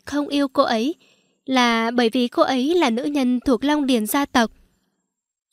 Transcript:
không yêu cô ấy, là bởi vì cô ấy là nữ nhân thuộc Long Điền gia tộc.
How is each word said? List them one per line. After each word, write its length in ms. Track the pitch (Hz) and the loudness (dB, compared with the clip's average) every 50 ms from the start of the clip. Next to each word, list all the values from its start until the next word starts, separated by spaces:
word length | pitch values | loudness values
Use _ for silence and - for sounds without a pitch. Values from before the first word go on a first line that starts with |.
| - | -6
không 220 | - 269 294 294 - | -6 -6 -4 -4 -2
yêu 200 | 277 285 285 277 | -2 -2 -2 0
cô 160 | - - 269 | 0 0 0
ấy, 320 | - 240 220 226 285 359 - _ _ _ _ _ _ _ _ _ | 0 0 -2 -2 -2 -4 -6 _ _ _ _ _ _ _ _ _
là 460 | - 262 254 247 240 233 226 226 233 | -2 0 2 2 2 2 0 0 0
bởi 180 | 240 247 240 226 | 0 0 0 2
vì 180 | - 262 240 240 | 2 0 -2 0
cô 160 | - 349 - | 0 0 0
ấy 320 | - 262 254 247 294 349 | 0 0 -2 0 0 2
là 140 | 359 330 247 | 2 2 2
nữ 140 | 220 226 294 | 0 -2 -4
nhân 360 | 302 285 294 262 247 247 240 | -4 -2 0 0 0 0 0
thuộc 240 | - 277 254 208 262 | 0 0 0 0 2
Long 220 | 285 302 302 285 | 0 0 0 0
Điền 200 | 254 262 226 214 | 0 0 0 0
gia 200 | 214 - 285 285 | -2 -2 -2 -2
tộc. 260 | - - 254 226 214 - _ _ _ _ _ _ _ _ _ _ _ _ _ _ _ _ _ _ _ | 0 0 0 0 0 -2 _ _ _ _ _ _ _ _ _ _ _ _ _ _ _ _ _ _ _